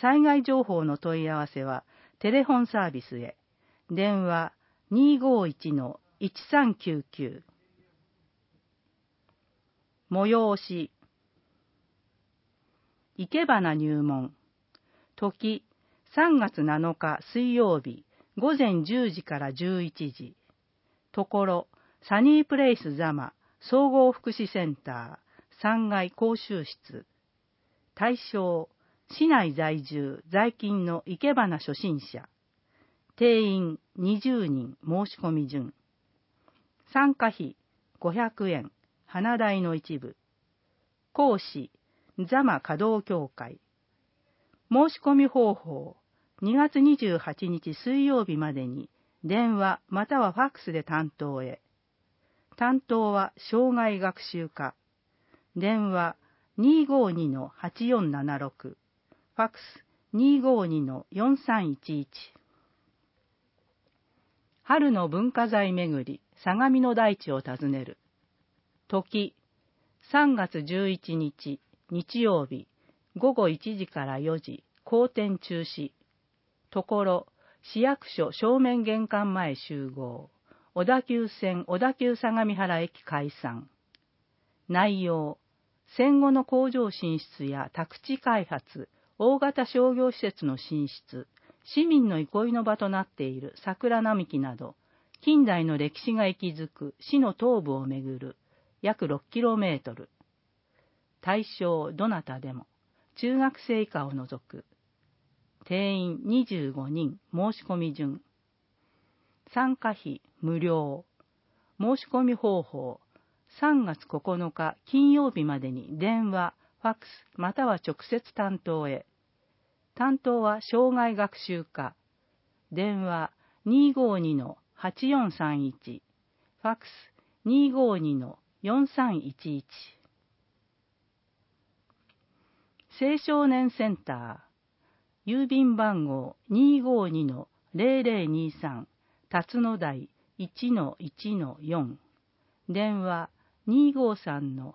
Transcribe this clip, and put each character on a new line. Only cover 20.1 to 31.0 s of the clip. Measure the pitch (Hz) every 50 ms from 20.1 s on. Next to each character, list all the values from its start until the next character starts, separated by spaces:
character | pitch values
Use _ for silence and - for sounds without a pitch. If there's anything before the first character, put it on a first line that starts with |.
| 123
時。 | - 127 120 - _ _ _ _ _ _ _ _ _ _ _ _ _ _ _ -
と | 208 196
こ | - - 202 196
ろ、 | 190 180 175 - - _ _ _ _ _ _ _ -
サ | 214 208 240
ニ | 285 302 302
ー | 294
プ | - 294
レ | 269 277 262 233
イ | -
ス | - 160 143
座 | 143 165 160 147
間、 | 143 127 - - _ _ _ _ _
総 | - - 247 262 285 277
合 | 262 269 262 254 247
福 | - - 240
祉 | 220 - 220
セ | 190 - 196 175
ン | 156 143
タ | - _ 143 123 120 117 120 - - _
ー、 | _ _ - _ _ _ _ -
三 | 214 220 226 226 214
階 | 208 196 185 180
講 | - - 226 226 226
習 | 214 - - 208 175 147
室。 | - - - _ - 139 123 - _ _ _ _ _ _ _ _ _ _ _ _ _ _ _ _ _ _
対 | - 202 233 247 240 - - -
象、 | 202 185 180 170 160 160 - _ _ _ _ _ _ _ _
市 | - - 311 330
内 | 302 247 190 165 139
在 | 147 160 156 156 156 135
住、 | - 151 147 143 135 139 - - 160
在 | 175 196 220 240 233
勤 | - 220 202 208 196 180
の | 170 170 165